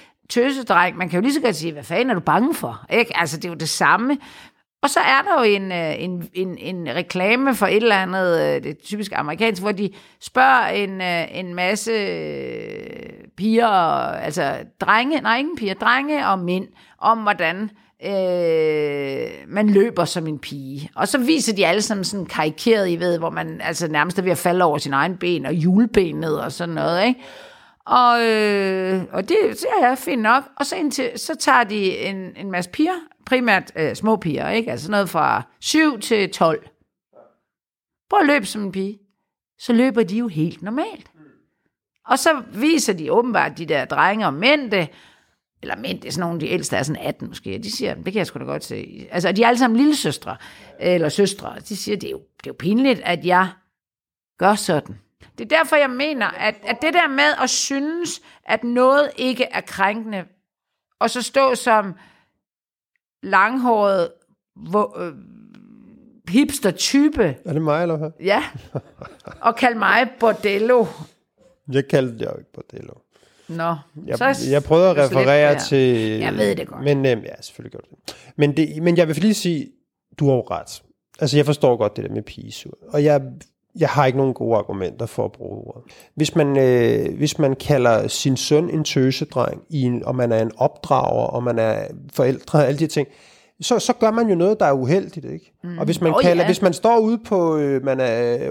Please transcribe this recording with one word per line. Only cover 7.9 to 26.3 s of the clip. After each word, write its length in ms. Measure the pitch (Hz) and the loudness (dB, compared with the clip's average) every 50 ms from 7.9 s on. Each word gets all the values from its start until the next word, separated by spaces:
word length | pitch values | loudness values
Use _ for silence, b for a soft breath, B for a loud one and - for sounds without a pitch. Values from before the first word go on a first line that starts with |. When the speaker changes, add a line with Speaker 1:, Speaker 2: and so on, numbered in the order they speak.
| 208 | 4
Speaker 1:
andet, 440 | 190 190 180 185 190 185 180 170 160 | 2 2 0 -2 0 2 2 2 2
øh, 220 | 151 147 147 143 - | 2 0 0 -2 -4
det 40 | 143 | -6
er 40 | 156 156 - | -10 -12 -12
typisk 280 | - 208 208 214 190 - | -10 -8 -8 -8 -6 -6
amerikansk, 480 | - 151 147 156 165 220 226 208 180 190 | -6 -6 -6 -4 -2 0 0 0 -2 -4
hvor 100 | 208 214 | -4 -2
de 180 | 185 208 185 B B B B B B | -2 -4 -6 B B B B B B
spørger 460 | - - - 247 262 269 262 247 220 | -20 -4 0 2 4 6 6 4 2
en, 340 | - 190 202 202 190 196 190 | 0 -2 -2 -4 -4 -4 -6
øh, 380 | 185 180 175 170 165 - - - | -4 -2 -2 -2 -4 -4 -8 -10
en 160 | 185 180 175 | -10 -8 -6
masse, 380 | 180 180 180 208 208 208 220 226 | -2 -2 -2 -2 -2 -2 -2 -2
øh, 1160 | 220 202 190 175 165 156 - 147 - - - - 57 53 53 50 50 50 - - - - - - 98 - - _ | -2 -2 -4 -4 -6 -6 -8 -8 -8 -8 -10 -10 -10 -12 -12 -14 -14 -14 -16 -16 -16 -18 -18 -20 -20 -20 -20 _
piger, 300 | - 185 220 220 226 233 | -4 -2 2 2 4 4
altså 880 | 226 202 190 170 160 147 135 123 131 - - - 151 151 175 156 139 - 123 - - _ _ | 4 4 2 2 2 2 0 0 -2 -4 -6 -6 -6 -4 -2 -2 -2 -4 -6 -8 -14 _ _
drenge, 400 | 190 202 202 220 247 277 320 294 | 0 2 2 2 2 0 -2 -2
nej, 180 | - 214 226 247 | 0 0 0 0
ingen 180 | 277 311 349 | -2 -4 -6
piger, 180 | 269 226 196 190 | -6 -6 -6 -4
drenge 540 | 190 202 226 240 262 277 294 302 285 - 185 | 0 0 2 2 2 0 -2 -2 -2 0 0
og 100 | 196 190 | -2 -2
mænd, 300 | 175 175 180 185 196 - b b b b b b | -2 -2 -2 -4 -4 -8 b b b b b b
om 200 | - 208 226 220 | 0 0 0 2
hvordan, 520 | 214 208 208 202 180 160 170 185 214 214 b b b b b _ - | 0 -2 0 0 0 -2 -2 -4 -6 -8 b b b b b _ -8
øh, 1300 | 180 202 196 190 180 180 180 175 170 160 160 156 156 156 151 151 147 143 143 139 139 135 131 120 113 82 71 69 76 | -4 -2 -2 0 0 0 0 0 2 2 2 2 2 2 0 -2 -2 -2 -4 -4 -4 -4 -6 -6 -8 -10 -14 -16 -6
man 220 | 139 202 214 214 | -2 2 2 4
løber 340 | 202 196 196 240 - 180 170 | 6 6 4 4 2 0 -2
som 220 | - - 180 160 | -2 -2 -4 -6
en 120 | 160 156 139 | -6 -6 -8
pige. 520 | - - 143 143 135 131 135 139 147 - - | -10 -12 -14 -12 -12 -12 -12 -12 -14 -12 -6
Og 140 | - - 196 | -4 -2 0
så 100 | - 277 | 0 0
viser 360 | 240 254 330 302 - 226 220 | 2 2 0 0 0 -2 0
de 120 | 185 196 | 0 0
alle 160 | 165 175 208 208 | 2 2 0 0
sammen 220 | - 220 202 185 | -2 -4 -4 -4
sådan 220 | - - 202 170 | -6 -6 -8 -8
karikeret, 640 | - - - 156 156 151 - - 233 226 214 196 180 | -6 -4 -4 -2 -2 -4 -2 2 2 2 4 2 0
I 60 | 170 165 | -2 -2
ved, 180 | 175 180 170 165 | 0 0 0 0
hvor 120 | 165 165 | -2 -4
man 300 | 165 165 160 160 160 - | -4 -6 -8 -8 -8 -8
altså 280 | - 160 170 156 170 160 | -8 -6 -6 -4 -4 -2
nærmest 300 | 156 147 147 175 170 - | -2 -2 -2 0 -2 -2
er 40 | 185 | -2
ved 100 | 185 170 | 0 -2
at 60 | 151 | 0
falde 260 | - 180 175 180 180 | 0 0 0 2 2
over 140 | 165 147 147 | 2 0 -2
sin 140 | - 147 139 | -4 -4 -2
egen 240 | 139 147 175 185 | -2 -2 -2 -4
ben, 300 | 180 - 175 175 156 135 | -4 -4 -2 -2 -2 -2
og 60 | 135 156 | -4 -2
hjulbenet 880 | 175 151 180 185 202 240 220 - 214 190 165 147 151 165 160 | 0 2 2 4 4 2 4 2 2 2 2 -2 -4 -4 -4